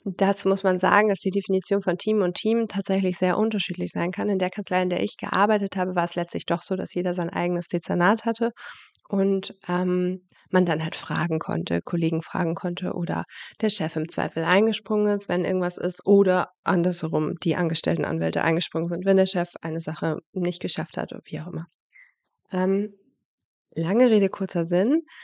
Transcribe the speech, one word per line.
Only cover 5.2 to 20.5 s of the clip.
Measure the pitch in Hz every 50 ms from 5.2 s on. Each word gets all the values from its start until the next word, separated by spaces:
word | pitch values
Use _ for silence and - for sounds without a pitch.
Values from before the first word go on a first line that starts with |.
| - - - 185 202 214 214 208 202 190 -
habe, | 196 180 185 185
war | 180 170
es | 170 -
letztlich | 165 170 - - 165 -
doch | - 170 170
so, | - - 190
dass | 185 180 175 -
jeder | 175 180 185 175
sein | 180 170 165
eigenes | - 175 175 175 175 175 175 -
Dezernat | - 170 - - 175 175 175 185 220 220 -
hatte | 226 226 - 233 233 - - - - - - - - - - _ -
und, | - 196 196 196 196 190 185 - - _ - -
ähm, | 180 180 185 180 180 180 180 180 185 185 _ _ _ _ _ _
man | - - 185
dann | 180 160 156
halt | 160 165 -
fragen | - - - - 160 160 170 160 165
konnte, | - - - 165 170 - 170 170
Kollegen | - - - 170 165 160 160 160
fragen | - - - 175 170 165 175
konnte | 175 - 180 175 175 180 175
oder | - - 175 165 165 165 180 - - - - - - -
der | - 214
Chef | - - 160 160 -
im | 160 156 156
Zweifel | - - - 160 - 165 165
eingesprungen | 165 180 196 220 226 214 - - - 214 208 208 208 208
ist, | 202 202 -
wenn | 180 180 180
irgendwas | 196 185 185 180 175 - -
ist, | - 185 180 - -
oder | - 202 202 202 185 180 185 - - _ _
andersherum | - - 190 175 170 180 175 170 - 160 160 156 156 - - -
die | - 165 156
angestellten | - 175 165 165 - - - 170 165 -
Anwälte | - - 165 165 165 165 - -
eingesprungen | 160 165 170 - - - 165 165
sind, | 170 175 175 180
wenn | 196 196
der | 190 190
Chef | 185 - 180 175 - - -
eine | - 165 160 165
Sache | 165 165 160 - 165 165 156 - - _
nicht | - 185 175 175